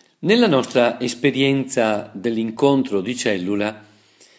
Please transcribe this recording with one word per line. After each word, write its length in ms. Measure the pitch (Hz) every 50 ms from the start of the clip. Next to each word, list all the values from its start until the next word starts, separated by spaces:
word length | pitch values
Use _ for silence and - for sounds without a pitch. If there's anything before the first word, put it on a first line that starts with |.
| _ _ _ _
nella 280 | - 170 220 247 240
nostra 520 | 240 139 131 - - - 127 117 120 - -
esperienza 1120 | - 127 - - 151 139 113 131 139 135 139 135 131 131 - 123 113 110 107 104 - - -
dell'incontro 840 | 98 92 120 113 113 113 113 110 - 143 139 139 135 127 - 101 98
di 160 | 90 113 127
cellula, 720 | 123 - 117 101 92 90 95 104 101 104 107 107 - - - _ _ _ _ _ _ - _ _